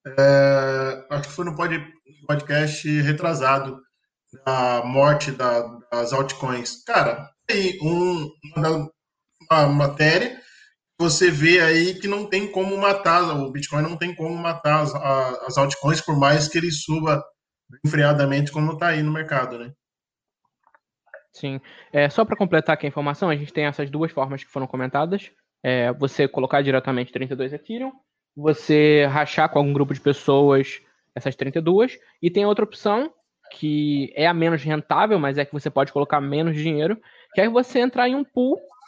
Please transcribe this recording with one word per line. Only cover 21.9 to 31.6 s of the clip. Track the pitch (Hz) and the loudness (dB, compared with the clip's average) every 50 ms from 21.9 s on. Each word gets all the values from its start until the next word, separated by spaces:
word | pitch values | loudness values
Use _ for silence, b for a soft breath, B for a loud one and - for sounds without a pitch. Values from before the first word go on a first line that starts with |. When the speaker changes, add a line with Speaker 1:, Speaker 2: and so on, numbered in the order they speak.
Speaker 2:
É, | - 147 143 139 | 0 2 2 2
só | - - 220 | 2 0 0
pra | - 214 | 0 0
completar | - 202 170 180 156 - - 151 | -2 0 2 2 2 2 0 -2
aqui | - - | -2 -4
a | 143 | -6
informação, | - 151 143 143 143 - 202 | -6 -4 -4 -4 -2 -2 -2
a | 170 151 | -2 -2
gente | 143 147 143 | -2 -6 -6
tem | - 156 147 | -4 -4 -2
essas | 143 143 - 143 139 | -2 -4 -6 -6 -6
duas | 143 151 165 160 | -4 -4 -4 -2
formas | - 143 135 135 139 131 - | -2 -4 -4 -4 -6 -10 -12
que | - | -10
foram | - - - | -8 -8 -8
comentadas. | - - 131 127 127 - 139 156 170 196 202 - - _ _ _ _ _ _ - | -6 -6 -6 -4 -2 -2 -2 -2 -2 -4 -6 -8 -12 _ _ _ _ _ _ -4
É, | 127 127 123 120 123 123 | -2 0 0 0 -2 -2
você | - 139 131 - - 123 | -2 -4 -2 0 0 0
colocar | 123 - 135 127 - 147 143 | 0 0 -2 -2 0 0 2
diretamente | 143 139 131 131 - 139 127 123 123 - | 2 2 0 0 0 -2 -2 -4 -4 -6
trinta | - 143 131 127 139 | -8 -8 -8 -8 -6
e | |
dois | 131 127 135 147 | -6 -6 -6 -8
Ethereum, | 143 - - 220 240 262 269 269 _ _ _ _ _ _ _ _ | -10 -12 -12 -10 -10 -10 -10 -12 _ _ _ _ _ _ _ _
você | 147 147 156 151 156 - - 151 151 151 151 151 147 143 | -4 -2 -2 -2 0 0 2 4 6 6 6 6 6 4
rachar | 139 135 151 147 - - 160 156 - | 4 2 0 0 0 0 0 0 2
com | - | 2
algum | 147 143 143 143 | 2 2 2 2
grupo | 143 143 139 143 | 0 0 0 -2
de | 131 | -2
pessoas | - 143 143 - - 147 139 139 143 143 139 135 135 - - - _ _ _ _ _ _ - | 0 0 0 0 2 2 4 6 6 6 6 4 2 0 -6 -14 _ _ _ _ _ _ -14
essas | 127 - 139 127 | -8 -8 -8 -6
trinta | - 135 135 131 | -6 -6 -4 -4
e | 165 | -2